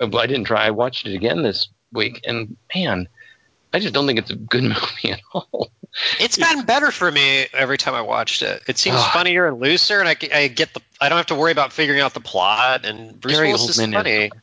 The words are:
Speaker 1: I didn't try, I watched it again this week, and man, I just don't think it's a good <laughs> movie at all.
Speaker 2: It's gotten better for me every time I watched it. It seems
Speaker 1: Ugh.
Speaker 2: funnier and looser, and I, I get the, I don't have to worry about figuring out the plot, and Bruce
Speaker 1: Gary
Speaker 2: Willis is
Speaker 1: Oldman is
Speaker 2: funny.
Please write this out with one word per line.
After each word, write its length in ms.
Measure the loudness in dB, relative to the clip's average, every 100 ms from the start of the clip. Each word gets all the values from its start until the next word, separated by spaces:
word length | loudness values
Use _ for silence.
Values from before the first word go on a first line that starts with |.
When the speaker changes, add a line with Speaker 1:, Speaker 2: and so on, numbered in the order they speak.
Speaker 1:
I 260 | -2 0 0
didn't 180 | 0
try, 220 | 0 2 2
I 40 |
watched 360 | 2 -2 -4 -6
it 80 |
again 280 | -2 0 0
this 260 | 0 -2 -6 _ _
week, 280 | -4 -4 -4 -6
and 300 | -6 -8 -14 -8
man, 340 | -4 -2 -2 -6 -12 -20 _ _ _ _
I 80 | -4
just 120 | -2
don't 120 | 0 0
think 120 | 0
it's 100 | -4
a 60 | -8
good 260 | -4 0
<laughs> 0 |
movie 480 | 0 -2 -6 -6 -6
at 80 | -6 -8
all. 380 | -10 -6 -6 -6 _ -14 -6 -4 -2
Speaker 2:
It's 200 | -2 2
gotten 260 | 2 2
better 260 | 2 2 2
for 200 | 0 0
me 340 | 2 2 2 0
every 240 | -2 0 0
time 160 | -2
I 60 | -2
watched 400 | -2 -2 -2 -2
it. 220 | -4 -4 -4
It 120 | -2
seems 180 | 0 2
Speaker 1:
Ugh. 160 | 2
Speaker 2:
funnier 340 | 2 2 2 2
and 140 | 2
looser, 400 | 2 2 2 2
and 80 | 2
I, 80 | 0 0
I 160 | 0 2
get 240 | 0 -2
the, 80 | -4 -12 -2
I 80 | 2
don't 80 | 2
have 80 | 0
to 80 |
worry 180 | 2 2
about 180 | 2 0
figuring 300 | 0 2 2
out 140 | 2
the 60 | -2
plot, 640 | -4 0 2 4 2 0 -4
and 340 | -10 -12 -8
Bruce 160 | -2 2
Speaker 1:
Gary 120 | 2
Speaker 2:
Willis 180 | 2 0
is 80 | 0
Speaker 1:
Oldman 120 | 0
is 60 |
Speaker 2:
funny. 360 | 0 2 2 0 -4